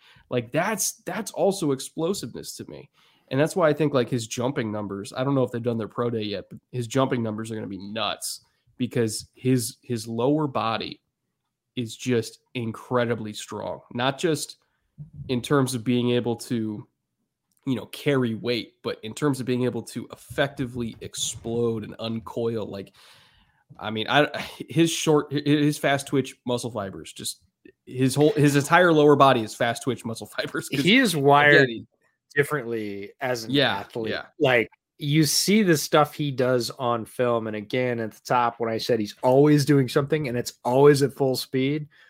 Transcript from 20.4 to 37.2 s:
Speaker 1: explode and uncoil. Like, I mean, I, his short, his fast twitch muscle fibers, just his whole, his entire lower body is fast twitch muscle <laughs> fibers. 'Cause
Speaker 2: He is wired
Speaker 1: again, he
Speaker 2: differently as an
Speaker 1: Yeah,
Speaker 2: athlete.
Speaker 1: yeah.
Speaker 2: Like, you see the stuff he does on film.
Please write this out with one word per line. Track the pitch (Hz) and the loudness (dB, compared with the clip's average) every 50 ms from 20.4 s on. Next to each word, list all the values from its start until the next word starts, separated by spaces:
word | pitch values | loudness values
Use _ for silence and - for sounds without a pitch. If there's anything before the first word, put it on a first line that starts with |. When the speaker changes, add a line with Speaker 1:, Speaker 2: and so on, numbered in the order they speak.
| 143 135 139 - 131 120 117 120 120 110 - - | -4 -2 -4 -6 -8 -8 -8 -8 -8 -8 -10 -12
Speaker 1:
explode | - - - - - - - - - 117 117 120 117 117 113 107 104 | -14 -12 -10 -8 -8 -8 -8 -10 -8 -6 -4 -2 -2 -2 -2 -4 -8
and | - - | -10 -12
uncoil. | - 113 113 113 110 - - - 127 117 117 113 110 101 | -10 -8 -8 -8 -8 -10 -10 -6 -4 -4 -4 -4 -4 -6
Like, | 101 98 98 95 - _ _ - - - _ _ _ _ _ _ _ _ _ _ - - - | -8 -10 -12 -14 -16 _ _ -20 -20 -20 _ _ _ _ _ _ _ _ _ _ -20 -16 -12
I | - 110 | -8 -6
mean, | 110 110 - | -6 -4 -2
I, | - 123 143 151 - - 107 98 - - - - - | 2 2 2 2 2 -2 -8 -10 -10 -12 -14 -10 -2
his | - 156 170 160 | 0 2 2 2
short, | - - - 160 151 147 143 - | 0 0 0 2 2 2 2 0
his | 135 147 - 143 147 151 147 151 147 - | -4 -2 0 2 2 4 2 2 0 0
fast | - 143 139 135 139 | 0 0 0 -2 -2
twitch | - 143 135 131 - - _ - | -2 -2 -2 -2 -2 -6 _ -6
muscle | 123 123 117 - 117 | -4 -4 -4 -4 -6
fibers, | 117 107 98 95 87 82 76 - | -8 -8 -8 -8 -10 -12 -14 -16
just | - - 113 - - _ _ _ _ _ - - _ _ _ | -14 -12 -12 -12 -12 _ _ _ _ _ -20 -20 _ _ _
his | - 127 127 131 131 - | -8 -2 0 0 2 4
whole, | 143 147 151 - | 4 4 4 4
his | 151 143 147 135 | 4 4 4 4
entire | 143 131 - 165 175 180 175 160 | 4 2 4 4 6 6 6 6
lower | 151 147 147 143 | 6 8 8 8
body | 135 139 135 127 117 | 10 8 8 8 6
is | 110 104 - | 2 -4 -4
fast | - 127 117 113 - | -2 0 0 -2 -2
twitch | - 123 117 - - | -4 -4 -4 -4 -6
muscle | 117 110 - 110 | -8 -10 -10 -12
<laughs> | - - | -10 -6
fibers. | - 127 151 - 156 - - | -6 -6 -6 -6 -8 -6 -4
'Cause | - 139 135 | -2 2 4
Speaker 2:
He | 180 226 | 6 6
is | 269 262 202 165 | 6 6 4 2
wired | 147 135 139 143 143 147 147 147 | 4 6 6 8 8 8 8 8
Speaker 1:
again, | 143 139 123 | 8 6 4
he | 113 - 110 - _ _ _ _ _ _ _ _ - | 2 -4 -12 -14 _ _ _ _ _ _ _ _ 0
Speaker 2:
differently | 147 135 - 151 143 113 117 117 113 107 104 101 98 101 101 - - | 0 0 0 -2 -4 -4 -4 -4 -4 -4 -6 -8 -8 -10 -12 -10 -6
as | 135 127 123 117 110 | -4 -4 -4 -4 -4
an | 120 | 0
Speaker 1:
Yeah, | 131 143 135 117 101 | 2 2 2 2 0
Speaker 2:
athlete. | 98 101 - - 120 110 110 | -2 -6 -8 -8 -6 -6 -4
Speaker 1:
yeah. | 104 78 - - _ - | -6 -6 -8 -10 _ 0
Speaker 2:
Like, | 147 131 127 117 107 - _ _ _ _ _ - | 2 4 4 4 2 0 _ _ _ _ _ -8
you | 156 143 147 160 151 | -2 0 2 4 4
see | 131 - - - 185 202 220 214 | 4 2 0 2 4 4 4 6
the | 175 160 | 4 4
stuff | 143 - - - 151 147 143 - | 2 2 2 2 4 4 2 0
he | - 151 143 | -4 -6 -4
does | 131 120 127 127 127 123 113 - | -2 -2 0 2 2 0 0 -4
on | - - 131 120 120 113 107 | -6 -4 -2 -2 -2 -2 -4
film. | - - - | -6 -4 -2